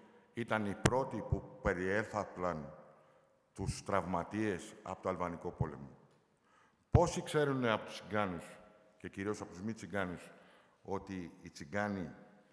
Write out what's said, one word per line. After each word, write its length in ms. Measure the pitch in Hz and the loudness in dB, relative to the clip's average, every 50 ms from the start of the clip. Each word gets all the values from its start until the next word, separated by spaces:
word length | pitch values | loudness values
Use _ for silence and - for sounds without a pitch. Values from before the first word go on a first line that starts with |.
| - - - - - - - | -20 -20 -20 -20 -20 -12 -6
ήταν 320 | 113 117 - 117 110 104 | -6 0 2 2 2 2
οι 100 | 101 95 | 0 -2
πρώτοι 420 | - - - 117 131 135 135 - 107 - - | 4 4 6 6 6 2 2 -2 -4 0 0
που 300 | 98 98 - - - - | 0 0 -2 -6 -10 0
περιέθαπλαν 1160 | - 104 92 87 92 95 98 107 107 - - 104 92 - - 92 90 90 82 78 71 69 - - - - - - - - - - _ _ _ _ _ _ - | 2 2 4 4 4 4 4 2 2 2 0 0 0 0 -2 0 0 0 0 0 -4 -8 -12 -14 -18 -20 -20 -20 -20 -20 -20 -20 _ _ _ _ _ _ -6
τους 300 | - 95 - - - - | -4 -2 -2 -2 -4 0
τραυματίες 920 | - 98 95 82 90 92 85 85 - 101 107 110 107 92 82 - - - - - | 2 2 2 4 2 0 0 0 0 0 0 2 2 2 0 -4 -10 -14 -12 -8
από 180 | - 92 - | -8 -8 -4
το 80 | - 95 | -2 -2
Αλβανικό 420 | 92 85 90 87 85 82 - 87 | 0 0 0 -2 -2 -4 -6 -6
πόλεμο; 380 | 82 - - 80 71 67 69 65 - - - - - _ _ _ _ _ _ _ _ - - _ _ _ _ _ | -2 -2 -2 -2 -2 -8 -12 -14 -16 -18 -20 -20 -20 _ _ _ _ _ _ _ _ -20 -20 _ _ _ _ _
Πόσοι 300 | - 160 175 165 - 180 | 8 8 8 8 4 -2
ξέρουνε 500 | - - - 151 147 139 135 131 123 113 | -4 0 2 4 4 4 4 4 4 4
από 140 | 107 104 - | 4 4 2
τους 80 | - - | -4 -10
Τσιγκάνους, 640 | - - 92 101 107 104 92 87 80 - - - - - - - - - - - | -10 -8 -2 0 2 2 2 0 -4 -8 -10 -16 -18 -20 -20 -20 -20 -20 -20 -20
και 120 | - - 90 | -12 -12 -10
κυρίως 320 | - 98 98 104 104 101 | -6 -4 -2 -2 -2 -4
από 100 | 98 - | -6 -10
τους 100 | 87 90 | -10 -8
μη 120 | 98 113 110 | -6 -6 -6
Τσιγκάνους, 580 | - 104 85 92 98 95 90 87 78 - - - - - - - - - - _ _ | -6 -8 -4 -2 -2 -2 -2 -4 -6 -10 -14 -18 -20 -20 -20 -20 -20 -20 -20 _ _
ότι 560 | - - 98 95 - - 95 92 87 80 - - | -8 -4 -4 -4 -4 -4 -6 -6 -6 -8 -12 -14
οι 80 | - 85 | -16 -16
Τσιγκάνοι 640 | - - 85 71 85 104 104 104 98 95 82 73 - - - - - - - _ | -12 -12 -12 -4 -2 0 0 0 0 -2 -4 -6 -8 -12 -18 -20 -20 -20 -20 _